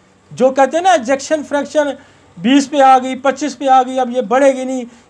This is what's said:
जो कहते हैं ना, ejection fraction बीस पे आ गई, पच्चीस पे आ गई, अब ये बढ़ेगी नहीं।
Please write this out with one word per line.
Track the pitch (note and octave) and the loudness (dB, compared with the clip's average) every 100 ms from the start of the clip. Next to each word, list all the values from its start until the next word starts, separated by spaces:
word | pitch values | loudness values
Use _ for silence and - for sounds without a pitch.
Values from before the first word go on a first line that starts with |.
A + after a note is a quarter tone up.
| _ _ _ | _ _ _
जो | C#3+ B3+ | -2 0
कहते | C4+ C4 D#4 | 2 0 0
हैं | |
ना, | F#4 | 2
ejection | E4+ A#3 C4+ - D#4 | 0 0 -4 -2 -6
fraction | - C#4+ C#4 G3+ F#3 - - _ _ - | -4 -6 -4 -2 -2 -4 -14 _ _ -6
बीस | F#3+ C#4 C#4 | 0 2 2
पे | D4 | 2
आ | C4+ C4 | 4 4
गई, | B3+ | 2
पच्चीस | C4 C4+ C4+ D4 | -4 -4 -4 -6
पे | - C#4 | -4 2
आ | C4 | 2
गई, | B3+ C4 | 2 -2
अब | B3 | -4
ये | B3 | -4
बढ़ेगी | G3+ B3 C#4 C4 | -2 2 2 0
नहीं। | C4 C4 A#3+ - | -4 -8 -8 -16